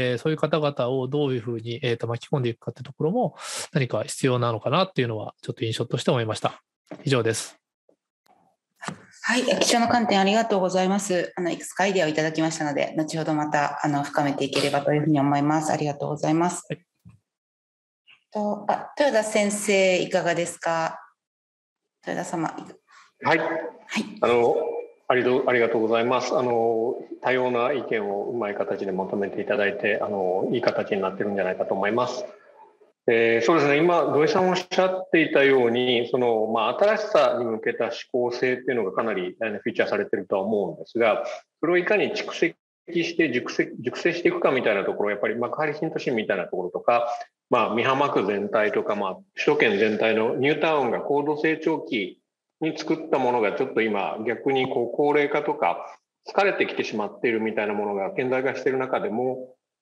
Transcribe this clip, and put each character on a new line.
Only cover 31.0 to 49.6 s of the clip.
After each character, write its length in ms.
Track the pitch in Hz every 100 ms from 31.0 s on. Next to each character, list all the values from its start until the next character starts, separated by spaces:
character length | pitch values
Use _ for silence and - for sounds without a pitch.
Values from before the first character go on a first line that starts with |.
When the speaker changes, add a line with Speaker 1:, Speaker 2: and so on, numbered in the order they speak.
Speaker 3:
な 80 | 95
っ 80 | 92
て 80 |
る 60 | 101
ん 40 |
じ 60 | 101
ゃ 40 |
な 80 | 92
い 40 | 90
か 80 |
と 80 | -
思 160 | 98 101
い 40 |
ま 160 | 117 123
す。 180 | - - - _ - - _ _ _ -
え 340 | 117 117 117
ー、 20 |
そ 80 | 113
う 40 | 165
で 60 |
す 40 | 143
ね、 80 | 143
今、 380 | 170 170 147
土 100 | 143
井 40 | 156
さ 120 | 190
ん 80 | 185
お 60 |
っ 20 | 180
し 100 | - -
ゃ 80 | 185
っ 240 | 185 185
て 100 | 165
い 100 | 147
た 140 | 151
よ 220 | 139 135 120
う 40 |
に、 380 | 120 127 120 120
そ 60 | 127
の、 300 | 123 113 107
ま 220 | 113 110
あ、 120 | 127
新 140 | 202 214
し 60 | -
さ 280 | 156 127 120
に 60 |
向 160 | 120 113
け 140 | -
た 100 | 113
指 120 | 113 - -
向 220 | 131 123
性 220 | 120 127
っ 20 | 127
て 80 | 127
い 20 |
う 20 | 123
の 100 | 95
が 60 |
か 100 | 95
な 100 | 113
り、 240 | 95 90 92
あ 80 | 113
の、 80 | 104
フ 100 | -
ィ 40 |
ー 20 | -
チ 60 |
ャ 20 |
ー 40 | 107
さ 80 | 104
れ 80 | 101
て 100 | 104
る 100 | 95
と 100 | 101
は 60 |
思 280 | 98 107 92
う 20 |
ん 40 | 80
で 100 | -
す 120 | 113
が、 240 | 113 98 - - - -
そ 60 | 156
れ 80 |
を 20 | 180
い 80 |
か 140 | 180 214
に 160 | 131
蓄 180 | 104 -
積 240 | - 170 - _ _ - 170
し 100 | 165
て、 160 | - 160
熟 220 | 123 -
成、 180 | - 165 -
熟 200 | 139 -
成 160 | 202
し 80 | 170
て 80 | -
い 20 |
く 80 | 180
か 120 | 170
み 100 | 131
た 100 | 113
い 20 |
な 120 | 101 92
と 80 |
こ 100 | 92
ろ、 60 | 104
や 60 | 101
っ 40 |
ぱ 80 | 113
り 80 | 110
幕 240 | 120 -
張 140 | 151
新 160 | 147 165
都 80 | 156
心 160 | -
み 120 | 117 98
た 100 | 98
い 20 |
な 60 |
と 120 | 85 90
こ 60 |
ろ 80 | 90
と 100 | -
か、 260 | - 120 117 120 - _ -
ま 220 | 123 104
あ、 40 | 110
美 80 |
浜 240 | 120 135 143
区 160 | -
全 240 | 101 101 101
体 240 | 113 107
と 100 | 110
か、 100 | 101
ま 140 | 104 98
あ、 100 | 90 -
首 100 | -
都 120 | -
圏 200 | 147